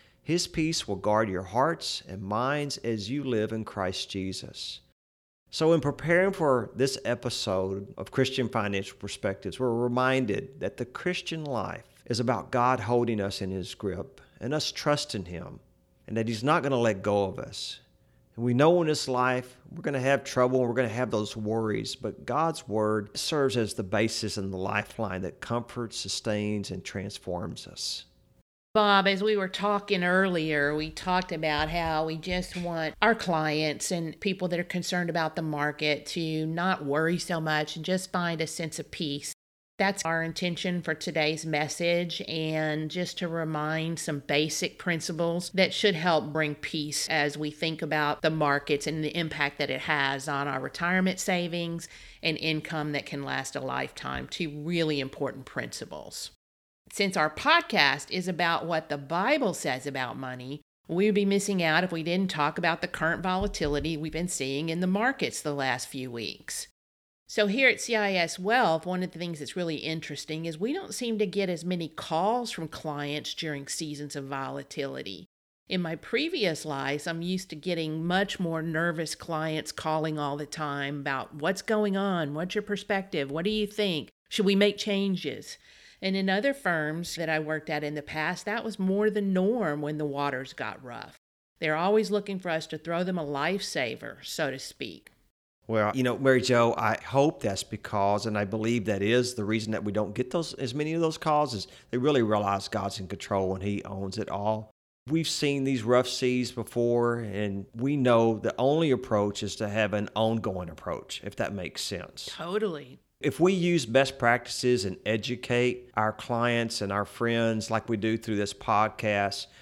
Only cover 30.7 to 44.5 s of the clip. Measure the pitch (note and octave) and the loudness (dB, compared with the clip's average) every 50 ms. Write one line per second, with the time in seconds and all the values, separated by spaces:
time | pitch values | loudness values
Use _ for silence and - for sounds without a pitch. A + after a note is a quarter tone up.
30.7 | D3+ D3+ D#3 D#3 - - - F#3 F3+ F#3 F#3 - F3 D#3 D#3+ D#3 D3 D3 - D#3 | 2 0 -2 -4 -6 -6 -2 0 0 0 0 -2 -4 -2 0 0 2 2 2 0
31.7 | D#3+ F3 E3 E3 D#3+ D#3 D#3+ D#3+ D#3+ D#3+ - F3+ F3+ F3+ F3+ - - F3+ F3 F3 | 0 0 0 2 2 0 0 0 -2 -4 -4 -2 -2 -2 -2 -4 -6 -6 -4 -4
32.7 | E3+ D#3+ D#3+ D3+ - - G#3+ A3+ A3 A3+ - F#3 E3+ D#3 D#3 D#3 D3 D3+ D#3 D3+ | -2 -2 -2 -4 0 4 4 4 4 4 2 0 2 2 2 2 2 2 2 0
33.7 | C#3 - - - F#3 E3+ E3 D#3 - - - G3+ F#3 F#3+ F#3 E3+ F3 E3+ F3 - | 0 -2 -2 -2 -2 -2 -2 -4 -6 -2 -2 -2 0 0 -2 -2 -2 -2 -4 -2
34.7 | - F3+ E3+ - F#3 F3+ F3 E3+ D#3+ E3+ D#3+ D#3 D#3+ F3 E3 D#3 D3+ C#3+ D3 D3+ | -4 -4 -2 -2 -2 0 0 0 0 0 0 0 -2 -2 -4 -2 -2 0 0 -2
35.7 | D3 - D3+ D3+ D3 D3 - - - E3+ E3 D#3+ D#3 D#3 D#3 D#3+ E3 E3+ F3 F#3+ | -2 0 0 0 0 0 -2 -6 -6 -4 -2 -2 0 0 -2 -2 -2 0 0 0
36.7 | F#3 - D3+ C#3 C#3 D#3 D#3+ D#3+ F3+ E3+ - - F3 E3 D#3+ D#3 D3+ D3+ D#3 D3+ | 0 0 0 0 2 2 4 2 2 0 -2 -2 -2 -2 0 0 2 0 0 -2
37.7 | - E3 D3+ F3+ F#3 F#3 F#3 - - F3+ F3 E3+ E3+ D#3 D#3+ D3+ - - E3 D3+ | -4 -8 -2 0 0 0 0 -2 -2 -2 0 0 0 -2 -2 -4 -4 -6 -6 -6
38.7 | - - D3+ - - - - C#3+ C#3 C#3+ - - - _ _ _ _ _ _ _ | -6 -8 -10 -10 -6 -6 -4 -4 -4 -6 -6 -10 -12 _ _ _ _ _ _ _
39.7 | _ - F#3+ G3 G3 G3 - E3 E3 E3 E3 E3 D#3+ - F3+ F3 E3+ - - F3+ | _ 0 0 0 2 0 0 0 2 2 0 -2 -2 -2 -2 -2 -2 0 -2 0
40.7 | F3+ F3 - F3 D#3+ - - F3+ D3+ E3 D3+ D3+ D#3+ D#3 D#3+ D#3+ D#3 D3 D#3 D3 | 0 0 0 -2 -4 -2 -2 -2 0 2 2 2 2 0 -2 0 0 0 0 0
41.7 | - - F3 E3+ E3+ F3 F3 E3+ - - - - D#3 D#3+ D#3+ D#3 D#3 D#3 D#3 D#3 | -2 0 2 2 4 2 2 0 -4 -6 -6 -4 -4 -2 -2 0 0 0 0 0
42.7 | D3+ D#3 D#3+ D3+ - F3+ F3 - - - F3+ E3 E3 E3 D#3+ D#3 D#3 D3+ D3+ D#3 | 0 -2 -2 -4 -2 -4 -4 -4 -4 -4 -4 -2 -2 -2 -2 -2 -2 -2 -2 -2
43.7 | D#3+ D#3+ D#3+ E3 E3 D#3 - E3 D3+ C#3+ - - C#3+ D3 D#3 D3+ | -2 -2 -2 -2 -2 -4 -2 -4 -4 -4 -2 0 2 2 2 2